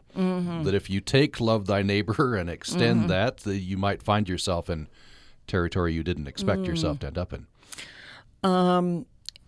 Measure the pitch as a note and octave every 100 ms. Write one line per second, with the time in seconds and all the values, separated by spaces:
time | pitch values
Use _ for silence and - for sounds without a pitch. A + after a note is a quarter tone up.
0 | _ F#3 F#3 F#3 F3 E3+ F#2+ G2 - F#2+
1 | - C3+ D3+ - A2+ A2+ G2+ G2+ G2 G2+
2 | G2+ G#2+ B2+ G#2+ F2 E2+ - F3 A#2 A#2
3 | F#2+ F#2 G#2 - G#2 G2 F#2 F#2+ G2+ F#2+
4 | - G#2 F#2+ F2 - F2 - E2 D2+ -
5 | - - - - - F#2 F2 F#2+ E2+ E2
6 | D#2 D#2+ D2 - G3 G3 F#3 E3 D#3+ D3
7 | C#3+ - - - - _ - - - -
8 | - - - _ F#3+ F#3 F3+ F3+ F3+ F3
9 | - - - -